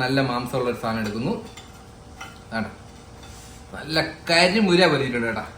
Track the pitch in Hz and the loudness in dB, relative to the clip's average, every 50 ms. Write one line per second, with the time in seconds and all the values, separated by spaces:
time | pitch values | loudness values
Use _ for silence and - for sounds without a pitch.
0 | 127 127 135 139 131 120 120 120 123 - - 127 123 123 113 - 123 113 113 113 | 0 2 2 2 2 2 0 -2 -4 -2 -2 -2 0 0 -2 -2 -2 -2 -2 -2
1 | 107 104 104 113 127 175 233 220 - - - - - - - - - - - - | -2 -4 -4 -2 -2 -2 -2 -4 -6 -12 -16 -18 -18 -20 -20 -20 -20 -20 -20 -20
2 | - - - - - - - - - - 113 113 107 - - - - - - - | -20 -20 -18 -16 -16 -16 -18 -18 -14 -8 -6 -6 -6 -6 -10 -14 -18 -20 -20 -20
3 | - - - - - - - - - - - - - - - - - 147 156 160 | -20 -20 -20 -18 -18 -18 -18 -18 -18 -18 -18 -20 -18 -16 -14 -12 -8 -4 -2 -2
4 | 156 - - - - - 170 170 180 180 196 226 208 180 175 180 185 165 147 131 | -2 -2 -6 -8 -2 2 4 4 6 6 4 4 4 6 6 6 6 6 4 2
5 | - 120 120 120 117 113 107 107 107 - - | 0 0 -2 -2 -2 -2 -2 -4 -6 -10 -12